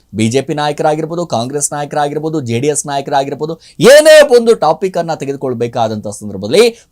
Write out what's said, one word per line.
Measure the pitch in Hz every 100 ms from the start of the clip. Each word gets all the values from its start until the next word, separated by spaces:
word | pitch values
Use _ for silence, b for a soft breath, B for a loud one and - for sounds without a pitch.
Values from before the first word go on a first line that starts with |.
| _
ಬಿ | 98 113
ಜೆ | 131
ಪಿ | 131
ನಾಯಕರಾಗಿರ್ಬೋದು, | 147 147 143 156 156 160 170 170
ಕಾಂಗ್ರೆಸ್ | 117 127 143 -
ನಾಯಕರಾಗಿರ್ಬೋದು, | 147 147 151 147 147 156 156
ಜೆ | 120 117
ಡಿ | 147
ಎಸ್ | 143 151
ನಾಯಕರಾಗಿರ್ಬೋದು, | 139 139 135 139 135 156 160 b b
ಏನೇ | 202 294 311 311 277 240
ಒಂದು | 226
ಟಾಪಿಕ್ | 220 156 160 190 185
ಅನ್ನ | 165
ತೆಗೆದುಕೊಳ್ಬೇಕಾದಂಥ | 147 139 139 135 120 120 120 113 107 104
ಸಂದರ್ಭದಲ್ಲಿ | 101 104 98 104 175 233 233 _